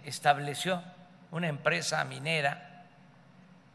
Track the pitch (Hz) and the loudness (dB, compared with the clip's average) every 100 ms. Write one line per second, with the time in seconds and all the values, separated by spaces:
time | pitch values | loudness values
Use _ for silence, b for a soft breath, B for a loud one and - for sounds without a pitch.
0 | 143 - 147 143 143 135 175 175 - - | -10 2 4 4 2 -2 0 -2 -4 -18
1 | - - - 165 170 143 151 170 151 151 | -20 -20 -8 -2 -2 2 2 2 2 0
2 | 139 131 147 160 143 - - - - - | -2 -2 0 2 2 0 -12 -20 -20 -20
3 | - - - - - - - | -20 -20 -20 -20 -20 -20 -20